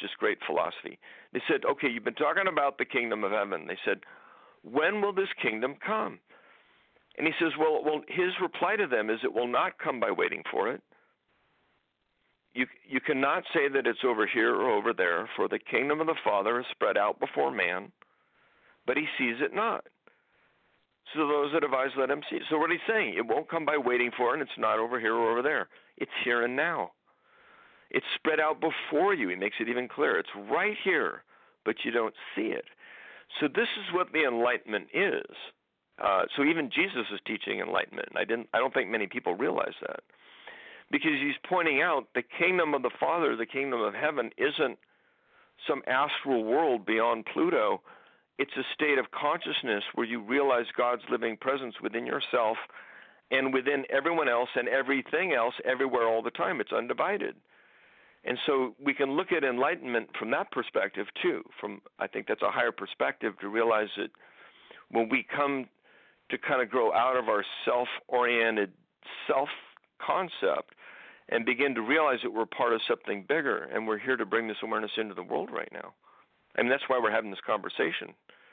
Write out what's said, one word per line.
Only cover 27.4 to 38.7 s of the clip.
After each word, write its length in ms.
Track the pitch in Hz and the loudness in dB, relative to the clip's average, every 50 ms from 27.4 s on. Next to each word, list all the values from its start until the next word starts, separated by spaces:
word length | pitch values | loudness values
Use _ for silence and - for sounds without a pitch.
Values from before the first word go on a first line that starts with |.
| - - - - - - - - _ - | -20 -20 -20 -20 -20 -20 -20 -20 _ -2
It's 160 | - 131 - - - | -2 -2 -2 -2 -6
spread 240 | - - 160 156 151 | -2 0 2 2 4
out 200 | 151 156 151 - | 4 2 2 2
before 540 | 160 160 143 - - - 151 147 185 202 196 | 0 -2 -2 -2 -4 0 2 4 4 4 4
you. 140 | 151 107 90 | 2 2 -2
He 80 | 90 | 0
makes 200 | 92 98 104 - - | 0 -2 -2 -2 -2
it 80 | 110 117 | -2 -2
even 180 | 120 123 127 | -2 -2 -4
clearer. 320 | 127 - 135 151 143 101 85 | -4 -2 0 2 2 2 2
It's 100 | - - - 101 101 107 | 0 -2 -10 -12 -4 -2
right 260 | 135 170 190 214 208 - | 0 0 0 0 -2 -2
here, 400 | - 196 175 143 107 73 - - - _ _ _ _ _ _ _ - | 0 2 2 2 0 -2 -4 -6 -16 _ _ _ _ _ _ _ -4
but 120 | 107 117 - - | -4 -2 -2 -2
you 80 | 120 | -2
don't 220 | 117 120 110 107 - - - - - | 0 0 0 0 -4 -8 -14 -8 -4
see 140 | - - - | -4 -2 -2
it. 160 | - - - - - _ - - - - - - - - - - - - | -2 -4 -8 -12 -18 _ -20 -20 -20 -20 -20 -20 -20 -20 -20 -12 -4 -2
So 60 | 156 | -2
this 220 | 139 135 196 233 226 - 220 | 0 2 0 0 0 -2 -6
is 160 | 196 180 170 | -6 -2 -2
what 180 | 180 175 - | -2 -2 0
the 120 | 143 156 151 | 0 2 2
Enlightenment 640 | 131 120 117 120 123 120 - - 113 107 98 - - | 2 2 2 2 2 2 0 -2 -4 -4 -4 -4 -2
is. 440 | - 160 202 185 - - - - - - - - _ _ _ _ _ _ _ _ _ - | -2 0 0 0 0 -2 -4 -8 -14 -18 -18 -18 _ _ _ _ _ _ _ _ _ -2
Uh, 220 | - 104 98 92 85 - - | 0 2 4 2 2 0 0
so 60 | 143 | 2
even 280 | 139 151 165 165 147 110 - | 2 2 2 0 -2 -2 0
Jesus 320 | 147 180 202 175 123 104 98 | 0 0 0 -2 -6 -6 -6
is 80 | 104 92 - | -8 -10 -6
teaching 340 | - 110 - - 101 104 98 | -6 -6 -6 -4 -6 -4 -4
enlightenment. 480 | 90 87 92 92 - - - - - - - | -4 -2 0 -2 -2 -2 -6 -10 -8 -4 -2
I 80 | 90 98 | -4 -2
didn't, 240 | 101 117 120 110 - | 0 -2 -4 -4 -2
I 60 | - 110 | 0 0
don't 160 | 131 135 | 0 2